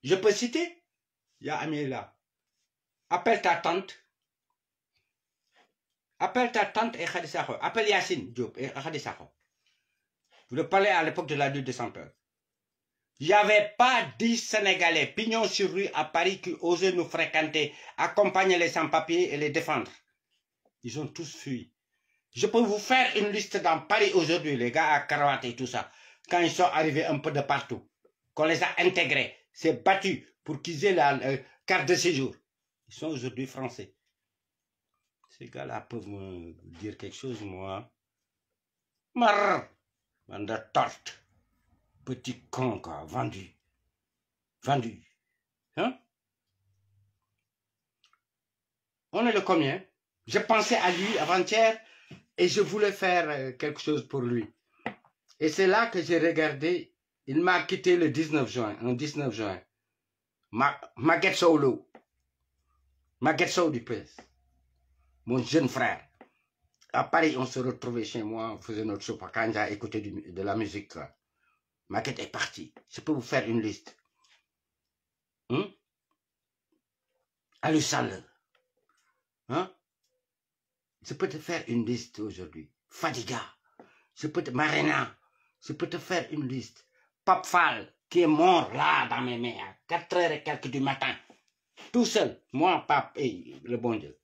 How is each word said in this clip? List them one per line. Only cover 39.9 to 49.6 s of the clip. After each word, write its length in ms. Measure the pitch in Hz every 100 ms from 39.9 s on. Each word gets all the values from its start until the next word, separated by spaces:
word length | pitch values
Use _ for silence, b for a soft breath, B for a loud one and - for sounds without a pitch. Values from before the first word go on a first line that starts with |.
| _ _ _ -
bande 200 | 98 104
de 100 | 113 -
tortes. 500 | 143 127 - - - _ _ _ _ _ _ _ _ -
Petit 320 | 127 - 120 _
con, 300 | - 127 98
quoi, 240 | 82 73
vendu. 520 | 78 120 110 95 92 _ _ _ _ _ _ _ _ _ _ _
Vendu. 360 | - 139 113 98 _ _ _ _ _ _ _ -
Hein ? 200 | 220 262 _ _ _ _ _ _ _ _ _ _ _ _ _ _ _ _ _ _ _ _ _ _ _ _ _ _ _ _ _ _ _
On 120 | 185 240
est 40 |
le 100 | 208
combien ? 380 | 190 175